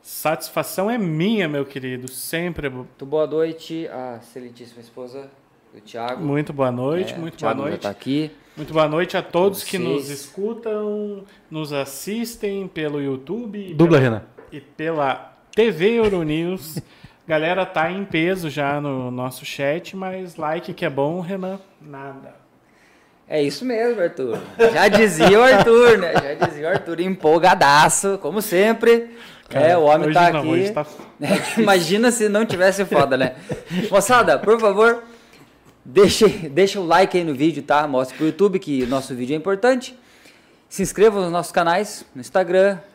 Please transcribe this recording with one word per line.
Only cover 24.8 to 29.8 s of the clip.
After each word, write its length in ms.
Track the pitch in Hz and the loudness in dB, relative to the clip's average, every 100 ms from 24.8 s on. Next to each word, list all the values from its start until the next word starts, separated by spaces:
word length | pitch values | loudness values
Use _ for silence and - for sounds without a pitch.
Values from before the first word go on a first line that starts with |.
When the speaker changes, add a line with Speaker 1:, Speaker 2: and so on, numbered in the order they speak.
| 202 | 4
Speaker 2:
dizia 500 | 208 220 160 180 202 | 6 4 6 6 8
o 40 | |
Arthur, 540 | 247 262 233 233 240 214 | 8 6 6 8 8 6
né? 160 | 175 | 4
Já 340 | 151 139 156 165 | -2 -2 -2 -2
dizia 200 | 151 156 | -2 -2
o 40 | |
Arthur, 300 | 196 - 165 | -2 -4 -4
empolgadaço, 1160 | 185 190 156 170 175 190 143 143 160 - 196 190 | -4 0 4 6 6 6 6 6 6 4 -2 -4
como 220 | 143 196 | -4 -4
sempre. 680 | 208 175 208 220 233 233 233 - - - _ | -2 2 2 4 4 4 2 -14 -20 -20 _
Speaker 1:
Cara, 180 | 139 151 | 2 4
Speaker 2:
É, 100 | |
o 60 | 175 | 6